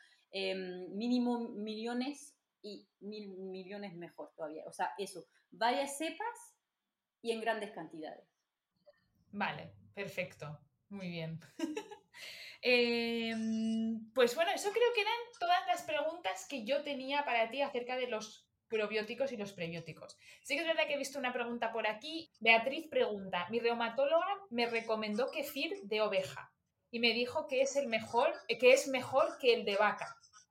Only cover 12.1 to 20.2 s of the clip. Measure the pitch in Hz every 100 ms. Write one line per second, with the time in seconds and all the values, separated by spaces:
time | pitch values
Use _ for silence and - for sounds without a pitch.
12.1 | - - - - - 247 247 240 233 233
13.1 | 233 226 226 220 220 220 226 226 226 -
14.1 | 262 240 302 339 - 415 440 480 480 415
15.1 | 466 480 - 349 359 370 349 - 294 311
16.1 | 339 285 359 - 277 214 285 294 262 262
17.1 | 285 285 233 226 262 277 240 240 254 247
18.1 | 220 208 - _ _ _ 220 208 214 214
19.1 | 226 262 226 202 185 165 170 160 - -
20.1 | -